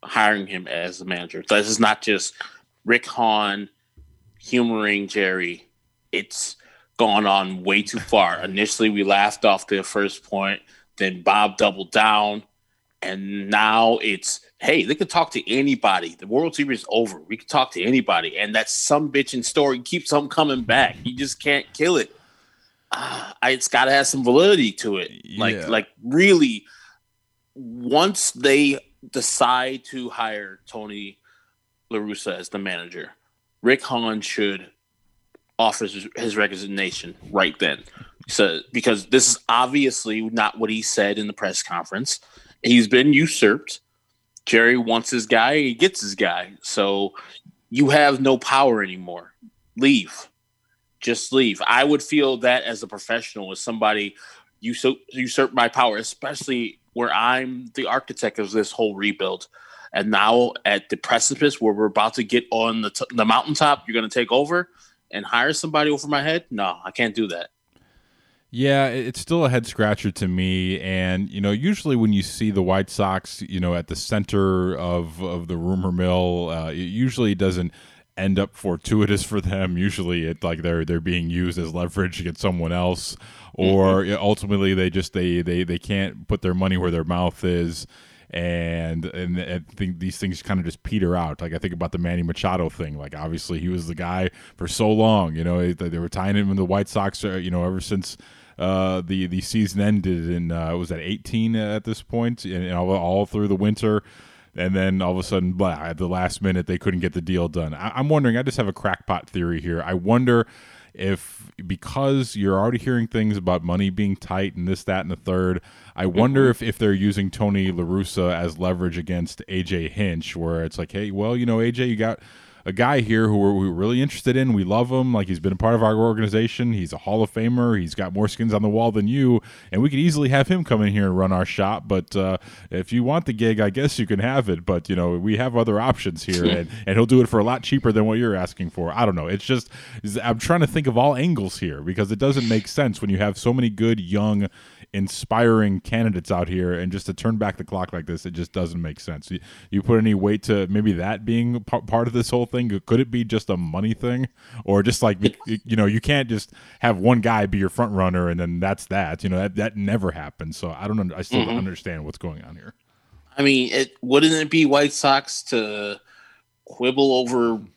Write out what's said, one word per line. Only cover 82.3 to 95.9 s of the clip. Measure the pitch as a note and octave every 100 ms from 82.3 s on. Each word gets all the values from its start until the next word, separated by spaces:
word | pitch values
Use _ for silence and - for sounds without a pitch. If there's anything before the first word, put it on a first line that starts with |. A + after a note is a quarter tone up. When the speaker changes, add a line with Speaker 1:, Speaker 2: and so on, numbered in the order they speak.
| D#2+
Speaker 2:
someone | G2+ F2+ E2
else, | F2 F2+ F2 - - - - -
or | - F#2+ G2 F#2+ F#2+
Speaker 1:
Mm-hmm. | F#2+ G#2
Speaker 2:
ultimately | G2+ G#2+ G2+ G2+ G2
they | F#2+ F#2
just, | F#2 F2+
they, | F#2+ F2+ F2
they, | E2+ F2
they | F2 F2
can't | - G2 G2 G#1+ -
put | G#2
their | F#2
money | F2+ F#2+ F#2
where | F2+
their | E2+
mouth | D#2+ F2 F2+ -
is. | F2+ F2 E2+ E2 - - - - _
And, | E2+ F2 E2+ E2+ E2+ E2 E2 E2+
and | - F2+ F2+
I | F2 F2+ -
think | - F#2+ E2+
these | F#2 -
things | G2 F2
kinda | - F#2+
just | E2+ -
peter | - G#2+ F2+ F2+
out. | E2 D2
Like, | E2+
I | E2
think | F#2
about | F2 E2+
the | F2
Manny | E2+ F2
Machado | E2+ E2+ G2 F#2 E2
thing. | - D#2+ D2
Like, | C#2+ D2
obviously | D#2 D#2+ - E2+
he | F2
was | F2+ E2
the | E2
guy | F2 F2+ F#2 - - _
for | -
so | - G#2+
long, | A2 A2 G#2+ E2+
you | D#2
know, | E2+ F2 F2+
they, | E2+
they | F2